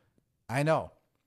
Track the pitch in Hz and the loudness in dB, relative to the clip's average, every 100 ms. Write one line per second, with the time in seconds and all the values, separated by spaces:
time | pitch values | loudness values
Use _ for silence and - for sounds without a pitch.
0 | _ _ _ _ _ 120 151 151 85 - | _ _ _ _ _ -2 2 0 -2 -14
1 | _ _ | _ _